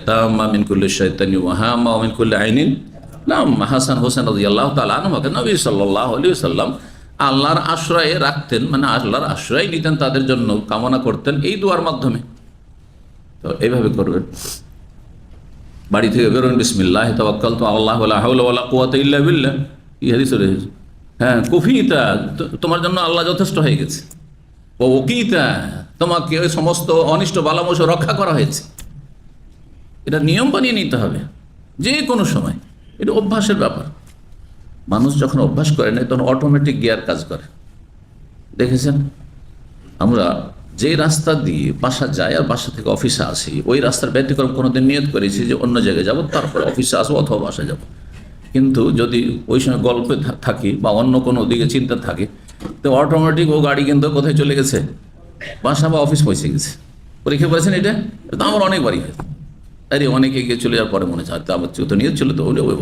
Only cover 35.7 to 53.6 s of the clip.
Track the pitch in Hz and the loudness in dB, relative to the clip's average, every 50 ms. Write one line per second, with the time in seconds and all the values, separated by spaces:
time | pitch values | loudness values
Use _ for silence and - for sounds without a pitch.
35.7 | 147 - 113 107 113 123 117 - 131 123 - 127 131 135 147 143 143 143 147 147 | 2 2 2 0 0 0 0 0 -2 0 0 0 0 2 2 2 2 4 2 0
36.7 | 117 104 113 113 110 - - 92 85 78 80 - 85 78 - - - - - - | 0 0 0 0 0 0 -2 -4 -4 -4 -6 -8 -10 -12 -12 -16 -20 -20 -20 -20
37.7 | - - - - - - - - - - - - - - - - - - 123 123 | -20 -20 -20 -20 -20 -20 -20 -20 -20 -20 -20 -20 -20 -20 -20 -8 -4 -2 0 0
38.7 | 127 127 131 147 143 147 143 139 - - - - - - - - - - - - | 2 2 2 2 0 0 -2 -4 -8 -14 -20 -20 -20 -20 -20 -20 -20 -20 -20 -20
39.7 | - - - - - - 92 113 120 107 87 - - - - - - - - - | -20 -20 -20 -16 -6 0 2 2 2 2 2 0 0 -2 -6 -10 -14 -18 -20 -16
40.7 | - - 127 156 160 151 151 160 156 - - 160 156 143 110 95 156 151 - - | -6 -2 0 0 2 2 2 2 0 0 0 0 0 0 0 -2 -2 -2 -2 -2
41.7 | - - 123 131 127 - 139 - - 92 82 113 147 80 - - 120 131 - - | -2 -2 -2 -2 -2 -2 -4 -2 -2 -2 -2 0 0 0 0 -2 -2 -4 -6 -8
42.7 | - 110 - 107 104 - - 123 - - 71 - - - - - 73 73 - 107 | -10 -6 -2 -2 -2 0 0 0 0 -2 -2 -4 -4 -6 -6 -6 -6 -4 0 0
43.7 | 127 143 127 123 - - 139 117 120 135 135 135 139 143 131 127 - 131 127 123 | 2 2 2 0 0 -2 -2 0 0 0 0 0 0 0 0 0 0 0 0 0
44.7 | 120 131 131 135 143 143 147 143 - 101 101 98 101 - - 123 127 - - 123 | 2 2 2 2 2 2 0 -2 0 0 0 0 0 -2 -2 -2 -2 0 0 0
45.7 | 120 117 104 98 87 82 90 101 131 160 156 147 - 147 - 147 - - - - | 2 2 2 2 2 0 0 0 0 -2 -2 -2 -2 -2 -2 -2 -2 -2 -2 -2
46.7 | - 131 127 - - 95 110 - 147 147 151 - 107 92 76 - - - 73 - | -2 -2 -2 0 0 0 0 2 0 0 0 0 0 -2 -2 -4 -6 -6 -6 -6
47.7 | 151 - - - - - - - - - - - - - - - - 131 135 135 | -6 -8 -12 -14 -18 -20 -20 -18 -18 -18 -18 -20 -20 -20 -10 -2 0 2 2 4
48.7 | 127 117 110 - 117 113 120 117 120 120 123 - - - - - 117 135 135 135 | 4 2 2 2 2 2 0 0 0 0 0 0 -2 -4 -2 0 0 2 2 2
49.7 | 123 107 104 123 120 120 117 - 131 - 147 127 - - - 123 104 - - 98 | 0 2 2 2 2 0 0 -2 -2 -2 -2 -4 -6 -4 -4 -4 -2 -2 -2 -2
50.7 | - - 101 110 104 110 127 127 131 127 123 127 123 117 104 - 120 117 131 147 | 0 0 0 2 2 2 4 4 2 2 2 2 0 2 2 2 2 2 2 2
51.7 | - 131 120 - 117 104 - 95 85 85 101 - - - - - - - - - | 0 0 0 0 -2 -4 -4 -4 -4 -4 -4 -6 -8 -12 -20 -20 -16 -14 -12 -12
52.7 | - - - 139 127 139 151 143 160 156 160 160 156 170 165 151 151 151 | -6 -2 0 2 4 4 4 4 4 4 4 2 2 2 2 2 4 4